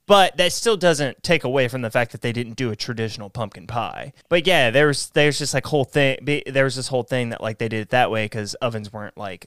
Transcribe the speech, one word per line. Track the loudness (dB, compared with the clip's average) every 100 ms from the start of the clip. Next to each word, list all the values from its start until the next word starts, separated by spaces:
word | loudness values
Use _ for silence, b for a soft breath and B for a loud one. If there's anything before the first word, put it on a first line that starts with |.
| 4
but | 6 6 2
that | -2
still | 0 0 2
doesn't | 2 2 0 -4
take | -2 0
away | 0 0 0
from | -2
the | -2
fact | -2 -2
that | -4
they | -6
didn't | -4 -6
do | -6 -6
a | -4
traditional | -6 -6 -6 -8 -12
pumpkin | -10 -10 -10 -8
pie. | -6 -6 -8 -14 b _
But | 0 4
yeah, | 4 4
there | 6 4
was, | 2 0
there's | 2 2 2
just, | -2
like, | -4 0
whole | -2
thing, | 0 2 2 0
be-, | -2 -2 -2
there | 0
was | 0 0
this | -4
whole | -4
thing | -2 -2 -2
that, | -4
like, | -6 -4
they | -4
did | -4
it | 0
that | 2 4
way | 2 -2
'cause | -4 -8 -4
ovens | -4 -4 -8
weren't, | -12 -14 -12
like, | -12 -12